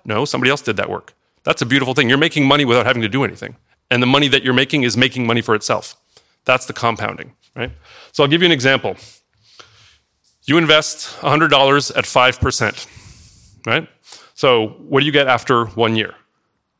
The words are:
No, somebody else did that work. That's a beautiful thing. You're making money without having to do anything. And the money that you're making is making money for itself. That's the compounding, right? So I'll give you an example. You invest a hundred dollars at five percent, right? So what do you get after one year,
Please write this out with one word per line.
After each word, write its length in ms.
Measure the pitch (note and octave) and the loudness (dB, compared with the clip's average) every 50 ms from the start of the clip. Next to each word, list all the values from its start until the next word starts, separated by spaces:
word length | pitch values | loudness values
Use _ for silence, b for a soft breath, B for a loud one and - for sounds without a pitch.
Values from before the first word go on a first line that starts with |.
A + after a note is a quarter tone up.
| _ | _
No, 180 | - G#2+ G#2+ C#3 | -6 -4 -4 -4
somebody 260 | C#3+ - C3+ B2 B2+ | -4 -4 -2 0 0
else 120 | C#3 D3 | 0 0
did 160 | - - G#2+ F#2+ | -2 -4 -4 -4
that 120 | G2+ - | -6 -6
work. 240 | F#2+ E2 - - _ _ _ _ _ _ _ | -8 -10 -12 -16 _ _ _ _ _ _ _
That's 180 | - A#2 - | -4 -2 -2
a 40 | - | -2
beautiful 280 | A#2 C3 C#3 C3 A#2+ C3 | -2 -2 -2 0 0 0
thing. 160 | C#3 C#3+ A#2 | 0 0 2
You're 80 | C3 C#3+ | 2 2
making 280 | D3+ E3 - D#3 C#3 | 0 0 0 0 2
money 200 | C3+ C#3+ D3 D3 | 2 2 2 2
without 200 | B2 A#2 B2 A2 | 2 2 2 2
having 160 | A#2+ C3 B2 | 0 0 -2
to 80 | A2+ G#2 | -2 -4
do 140 | G#2+ A#2+ B2+ | -2 -2 -4
anything. 320 | - - - - G#2 - - _ _ _ _ _ _ | -4 -6 -10 -14 -16 -16 -20 _ _ _ _ _ _
And 120 | B2+ B2 | -2 0
the 60 | B2 B2 | 2 2
money 200 | C3 C#3 D3 C#3 | 2 2 2 2
that 160 | B2+ C3 - | 0 0 0
you're 100 | C3 B2+ | 0 0
making 300 | B2+ C3+ C3+ - D3+ B2+ | 0 0 0 0 -2 0
is 120 | A#2+ G#2 | 0 0
making 300 | A#2+ B2+ C3 A#2 C3 B2 | 0 0 0 0 -2 -2
money 160 | A2+ A#2 A#2 | -2 -2 -2
for 140 | A2+ - A2+ | 0 0 -2
itself. 400 | G#2+ - - A#2+ G2 - - - - _ b b b b b b b _ | -2 -2 -4 -4 -4 -6 -10 -16 -18 _ b b b b b b b _
That's 200 | - B2+ C3 - | 0 0 0 0
the 80 | - - | -6 -8
compounding, 600 | - - A#2 A2+ G2+ G#2+ G#2 G#2 - - - _ _ _ _ _ | -4 -2 -2 -2 -2 -6 -8 -8 -10 -16 -20 _ _ _ _ _
right? 160 | - A#2+ B2+ - B B B B B B B | -12 -12 -12 -12 B B B B B B B
So 120 | B - D3 | B 0 2
I'll 60 | C#3+ | 2
give 120 | D3 E3+ | 2 2
you 40 | F3+ | 2
an 60 | F3 | 2
example. 440 | E3 C3+ A#2+ C3+ C3+ B2+ - G#2 F2+ B B B B B _ _ _ b b b b b b b b b b b b b b _ _ _ _ _ _ _ _ | 2 2 2 2 2 2 0 -6 -8 B B B B B _ _ _ b b b b b b b b b b b b b b _ _ _ _ _ _ _ _
You 120 | - C#3+ E3+ | 0 0 2
invest 580 | E3 D3+ D#3 D3+ D#3 - - - - - - - | 4 4 4 2 2 0 -6 -10 -12 -14 -14 -6
a 80 | - C#3+ | -2 0
hundred 200 | C3+ D3+ D#3+ D3+ | 2 2 2 2
dollars 420 | C#3+ C#3 C#3 C#3 C#3 C#3+ C#3 - | 4 4 4 4 4 2 0 -2
at 140 | - - A#2+ | -4 -4 -4
five 340 | - - C3+ B2 B2+ A#2+ - | 0 2 2 4 4 2 0
percent, 480 | - C3 B2 - A#2+ G#2 - - - B B B B B B B B B B B B B B _ - | -2 -4 -2 -2 -2 -2 -4 -6 -12 B B B B B B B B B B B B B B _ -4
right? 220 | A2+ A#2 D3+ D#3+ - _ _ B B B B B B B | -2 -2 -2 -2 -4 _ _ B B B B B B B
So 360 | - - C#3 B2 A#2 A2 G#2+ D3 - - - | 0 2 4 4 4 2 -2 -6 -12 -10 -2
what 120 | C#3 C3+ | 0 0
do 40 | C#3 | 0
you 60 | D3+ | 2
get 160 | C#3+ D3 C#3+ C3 | 2 2 2 2
after 380 | B2+ A2+ - - C3 A#2 A#2 | 2 0 0 0 0 0 0
one 300 | G#2+ F2+ G#2+ A#2 A2 A2 | -2 -2 0 0 0 2
year, 200 | A2 G#2+ F2+ - _ _ _ _ _ _ _ _ _ _ _ _ _ | 0 -2 -4 -8 _ _ _ _ _ _ _ _ _ _ _ _ _